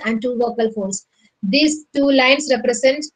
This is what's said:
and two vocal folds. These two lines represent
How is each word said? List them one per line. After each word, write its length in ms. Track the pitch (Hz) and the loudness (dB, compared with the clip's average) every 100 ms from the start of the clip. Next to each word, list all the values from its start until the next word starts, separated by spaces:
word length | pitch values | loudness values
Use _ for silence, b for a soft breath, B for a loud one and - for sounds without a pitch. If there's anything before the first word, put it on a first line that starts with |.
| 220 | -4
and 160 | 226 | -4
two 160 | 247 233 | -2 -2
vocal 320 | 233 220 226 | -2 -2 -2
folds. 380 | 220 196 202 - _ _ _ | -2 -6 -6 -12 _ _ _
These 440 | 190 285 302 302 - | 0 2 2 0 -4
two 160 | 277 277 | 0 2
lines 400 | 269 254 277 277 | 4 4 2 0
represent 540 | 240 247 233 262 294 302 | 0 0 -2 -4 -8 -8